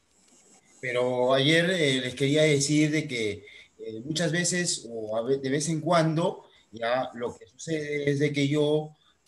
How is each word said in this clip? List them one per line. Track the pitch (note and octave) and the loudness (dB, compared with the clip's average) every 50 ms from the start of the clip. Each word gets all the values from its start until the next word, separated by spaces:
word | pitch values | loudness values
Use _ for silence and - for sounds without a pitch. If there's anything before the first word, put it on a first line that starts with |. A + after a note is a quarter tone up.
| _ _ _ _ _ _ _ _ _ _ - - _ _ _ - | _ _ _ _ _ _ _ _ _ _ -20 -20 _ _ _ -12
pero | - B2+ A#2+ B2 B2 B2+ B2+ B2 B2 B2+ C3 | -8 -4 -2 0 0 0 0 2 2 4 4
ayer, | C3+ C#3 D3+ D#3+ E3 E3+ F3 | 4 4 4 4 4 4 2
eh, | F#3+ F3 D3+ C#3 C3 C3 | 0 0 0 0 0 0
les | B2 B2+ B2 | -2 -4 -4
quería | - C#3 C3+ D3 D#3 D#3 | -2 0 2 4 4 4
decir | D#3 D3 C#3 C#3 - D3+ D3+ D#3 D3+ | 4 4 2 2 2 4 4 4 2
de | D3+ D#3 D3+ | 2 -2 -2
que, | D3 B2+ A#2 A2 G#2 G#2 - - - - - - _ _ - | -4 -4 -4 -2 -4 -4 -6 -12 -20 -20 -20 -20 _ _ -14
eh, | A2 A2+ A2 A2+ B2 | -12 -12 -12 -10 -8
muchas | D3+ D#3 E3 E3+ D#3 | -6 -4 -2 -2 0
veces | D#3 F3 E3+ - F#3 F3+ F3 E3+ - - - A#2 | 0 0 0 0 0 -2 -2 -2 -4 -6 -8 -10
o | A#2 A2+ G#2+ G#2+ G#2+ | -10 -8 -6 -4 -4
a | A2+ A#2 | -2 0
ve-, | C3 C3+ | 0 -2
de | C#3 C3+ C3 | 0 0 -2
vez | C#3 D#3 D3+ | -2 0 0
en | E3 E3 D#3 | -2 -4 -2
cuando, | D3+ E3 F3 E3 D#3+ D#3+ D#3 D#3+ F3 F#3+ - - - - _ _ _ _ | 0 2 4 4 4 4 2 0 0 -2 -4 -6 -16 -20 _ _ _ _
ya | - A2+ A2+ A#2 B2 C3 B2+ B2+ - | -10 -6 -2 -2 0 -2 -2 -4 -6
lo | A#2+ A#2+ G#2+ F#2+ | -8 -8 -8 -8
que | - - | -10 -20
sucede | - _ - - D#3+ D#3+ D#3 D3 D3 D3 D3 C#3+ C#3+ | -20 _ -14 -8 -6 -6 -4 -4 -4 -4 -2 0 0
es | C#3+ C#3 | 0 2
de | D3 D3+ | 0 0
que | D3 C#3+ C#3 | 0 0 0
yo, | C#3 D3 D3+ D3 D3 D3+ D3+ D3+ D3+ - _ _ _ _ _ _ | 0 2 2 2 2 2 0 -2 -4 -14 _ _ _ _ _ _